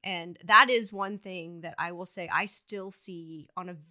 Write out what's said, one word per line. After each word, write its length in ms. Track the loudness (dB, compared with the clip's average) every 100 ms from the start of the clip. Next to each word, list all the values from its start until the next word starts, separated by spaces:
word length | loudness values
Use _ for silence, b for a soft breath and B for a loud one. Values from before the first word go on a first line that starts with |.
And 380 | -8 -8 -8 -8 8
that 240 | 10 10
is 240 | 6 0
one 260 | -4 -6 -8
thing 400 | -10 -12 -12 -12
that 140 | -10 -6
I 140 | -6
will 140 | -8 -10
say 200 | -8 -2
I 120 | -2 -2
still 440 | -6 -10 -10 -10
see 580 | -10 -12 -12 -14 -16 -14 -12
on 100 | -12
a 80 | -14 -18